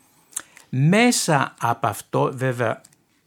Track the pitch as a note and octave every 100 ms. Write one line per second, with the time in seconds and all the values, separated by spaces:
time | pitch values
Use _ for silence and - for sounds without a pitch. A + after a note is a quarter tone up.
0 | _ _ _ - - - - B2+ D3+ G#3
1 | B3 A#3+ - C#3+ B2+ - A#2+ A#2 A2+ G#2
2 | - C3 C#3+ B2+ C3 A#2+ A2+ - _ _
3 | _ _